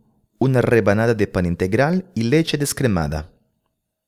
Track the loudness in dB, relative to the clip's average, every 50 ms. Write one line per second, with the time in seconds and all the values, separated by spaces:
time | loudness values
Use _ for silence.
0 | _ _ _ _ _ _ _ -2 0 2 2 2 2 4 2 2 4 2 2 2
1 | 2 0 2 0 -2 -2 0 -2 0 0 -2 -2 -2 -2 0 0 0 0 0 -4
2 | -6 -6 -6 -4 -2 0 2 0 0 0 -4 -4 -4 -6 -4 -2 -2 0 0 0
3 | -2 -4 -6 -8 -10 -12 _ _ _ _ _ _ _ _ _ _ _ _ _ _
4 | _